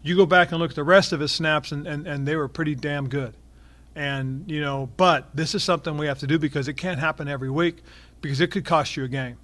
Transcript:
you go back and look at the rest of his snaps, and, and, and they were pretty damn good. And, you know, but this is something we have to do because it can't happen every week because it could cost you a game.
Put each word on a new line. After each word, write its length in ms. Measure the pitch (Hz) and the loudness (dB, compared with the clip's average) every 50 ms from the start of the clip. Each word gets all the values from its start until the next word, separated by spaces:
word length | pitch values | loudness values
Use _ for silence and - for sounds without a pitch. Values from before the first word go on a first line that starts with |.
you 140 | - 147 175 | -2 2 4
go 100 | 185 196 | 4 6
back 240 | 147 180 180 175 - | 8 8 6 6 6
and 80 | 170 165 | 2 -2
look 120 | 165 160 | -2 -2
at 40 | - | -2
the 80 | 156 | -4
rest 300 | 147 151 180 196 185 - | 4 6 6 6 6 4
of 80 | 180 143 | -2 -2
his 100 | 151 143 | -2 -2
snaps, 400 | - - 160 156 156 151 143 - | -2 -2 0 2 2 0 0 -4
and, 160 | 156 143 147 | -10 -8 -6
and, 200 | 170 151 147 151 | -6 -8 -8 -6
and 200 | 180 147 139 139 | -6 -6 -4 -2
they 80 | 143 156 | -2 0
were 140 | 160 147 131 | -2 -2 -4
pretty 260 | - - 160 151 151 | -4 -4 -2 -2 -2
damn 340 | 123 131 147 147 143 139 127 | -4 -4 -4 -4 -4 -4 -4
good. 280 | 135 143 131 113 - - - - - - - - - _ - - - | -4 -4 -4 -6 -10 -16 -20 -20 -20 -20 -20 -20 -20 _ -20 -18 -10
And, 560 | 156 143 143 139 139 135 131 131 135 180 - | -6 -6 -4 -4 -4 -4 -6 -6 -8 -8 -6
you 100 | 151 151 | -6 -4
know, 280 | 151 143 139 135 135 117 107 | -2 -4 -4 -4 -6 -8 2
but 320 | - 185 180 160 135 - - - | 4 6 6 6 4 0 -6 -4
this 180 | 139 160 151 - | -4 -2 -2 -2
is 80 | 202 | -2
something 340 | - - 180 151 - 170 151 | 0 0 0 0 -2 -6 -4
we 100 | 147 151 | -4 -2
have 120 | 147 139 139 | -4 -4 -4
to 80 | 143 | -2
do 100 | 135 156 160 | 0 0 2
because 280 | 151 147 - 147 135 | 0 0 -2 -4 -4
it 80 | 139 143 | -4 -6
can't 240 | - - 185 180 131 | -6 -6 -6 -4 -2
happen 300 | 160 156 156 - 151 139 | -2 -2 -2 -2 -6 -8
every 220 | 143 131 135 131 | -6 -6 -6 -4
week 320 | 135 156 175 170 165 - - - - - - - _ - | 0 0 0 0 -2 -4 -20 -20 -20 -20 -20 -20 _ -12
because 200 | - 147 139 131 | -8 -6 0 0
it 100 | 175 175 | 0 0
could 140 | - 196 - | 0 -6 -2
cost 320 | - 175 156 139 - - | 2 2 2 2 0 -4
you 80 | 139 135 | -6 -6
a 40 | 127 | -4
game. 280 | 127 135 131 123 120 - | -4 -6 -6 -8 -10 -14